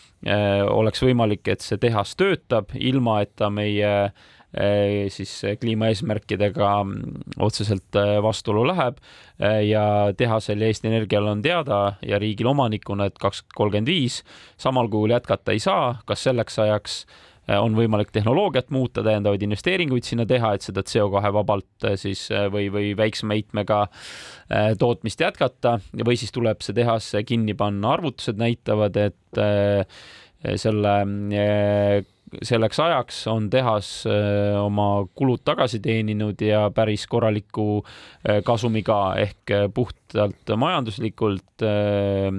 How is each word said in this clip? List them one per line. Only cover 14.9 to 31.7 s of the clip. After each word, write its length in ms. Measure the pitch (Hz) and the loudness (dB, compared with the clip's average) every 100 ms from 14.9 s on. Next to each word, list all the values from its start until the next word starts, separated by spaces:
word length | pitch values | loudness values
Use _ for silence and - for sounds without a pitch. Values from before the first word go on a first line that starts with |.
| 107 107 | 2 2
jätkata 400 | 120 - 101 - | 2 0 -2 0
ei 80 | 104 | -2
saa. 420 | 190 190 131 117 - | 0 0 0 -4 -6
Kas 160 | - | -4
selleks 360 | - 127 110 - | 0 0 -2 0
ajaks, 480 | 107 104 - - - - - _ - | 2 0 -2 -10 -14 -20 -20 _ -2
eh, 80 | 101 | 0
on 180 | 113 | 2
võimalik 380 | 110 113 107 104 | 2 2 2 0
tehnoloogiat 580 | 110 107 143 202 139 - | -2 0 2 2 -2 -2
muuta, 320 | 131 127 - | -2 -2 -2
täiendavaid 400 | 107 107 101 101 | 0 0 0 0
investeeringuid 640 | 104 104 - 185 165 127 | -2 -2 -2 -2 0 -2
sinna 220 | - 117 107 | -2 -2 0
teha, 280 | 127 113 | 2 2
et 60 | 101 | 0
seda 220 | - 98 | -4 -6
C 160 | 98 120 | -2 0
O 100 | 104 | 0
kahe 220 | 98 101 | 0 0
vabalt, 320 | 101 98 104 - _ | 0 0 -2 -4 _
eh, 140 | 110 98 | -4 -2
siis, 340 | 101 98 - | -4 -6 -4
eh, 180 | 107 101 | -2 0
või, 220 | 101 101 | -2 -2
või 240 | 101 104 | -2 -2
väiksema 400 | 101 110 - 110 | 0 0 0 -4
heitmega, 540 | 107 104 107 101 107 104 - - - - - - | -4 -2 -4 0 0 0 -4 -18 -18 -18 -20 -4
eh, 240 | 107 107 | 0 0
tootmist 440 | 107 - - 110 - | 2 0 0 -4 -2
jätkata, 600 | 165 - 131 - 123 117 - - | -2 0 -4 0 0 0 -4 -4
või 200 | 113 120 | 0 0
siis 140 | 107 | -2
tuleb 300 | - 117 107 | -2 -2 -2
see 140 | - | -2
tehas 400 | 113 120 113 - 104 | 0 0 0 -2 -4
kinni 300 | 117 120 107 | -2 -2 0
panna. 420 | 101 107 101 107 160 | 0 -2 0 0 0
Arvutused 400 | 165 - - 104 | -2 -6 -6 -2
näitavad, 600 | 117 120 - 107 104 104 | -2 -2 -2 0 0 2
et, 420 | 104 - _ - | -2 -2 _ -2
eh, 460 | 107 101 101 101 95 - - - - _ - 98 | 0 2 2 2 -2 -8 -20 -20 -20 _ -6 -2
selle, 500 | 110 107 104 101 101 101 101 | 0 0 2 2 0 -2 -2
eh, 680 | 104 104 104 104 | 0 2 2 2